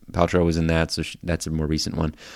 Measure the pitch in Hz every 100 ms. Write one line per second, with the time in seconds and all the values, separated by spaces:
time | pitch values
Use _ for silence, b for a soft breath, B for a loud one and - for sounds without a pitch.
0 | - 90 87 92 85 82 80 82 82 -
1 | 80 - 85 82 - 80 76 78 - -
2 | 80 - B